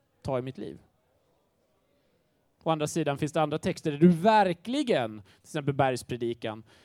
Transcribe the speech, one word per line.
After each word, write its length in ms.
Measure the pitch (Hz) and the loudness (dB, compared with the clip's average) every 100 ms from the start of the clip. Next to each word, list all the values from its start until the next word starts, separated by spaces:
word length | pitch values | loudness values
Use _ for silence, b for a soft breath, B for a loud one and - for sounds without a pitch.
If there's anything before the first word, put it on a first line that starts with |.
| _ _ | _ _
ta 180 | - 131 | -6 -4
i 20 | |
mitt 160 | 131 135 | -4 -10
liv." 220 | - - _ _ _ _ _ _ _ _ _ _ _ _ _ _ _ _ _ _ | -12 -14 _ _ _ _ _ _ _ _ _ _ _ _ _ _ _ _ _ _
Å 60 | 165 | -4
andra 180 | 160 151 | -2 -2
sidan 300 | 170 147 139 | -2 -2 -2
finns 140 | 147 | -2
det 100 | 165 | 0
andra 180 | 151 156 | 0 -2
texter 320 | 190 - 165 | -4 -4 -4
där 60 | 143 | 4
du 100 | 180 | 6
verkligen, 1120 | 165 202 214 190 165 - 277 247 160 113 107 | 6 4 4 4 0 -6 -4 0 0 0 -6
till 220 | - _ | -18 _
exempel 300 | - 156 143 | -10 -6 -2
Bergspredikan, 880 | 139 135 123 - 123 120 117 110 107 - b | 0 0 0 -6 -6 -6 -6 -8 -10 -14 b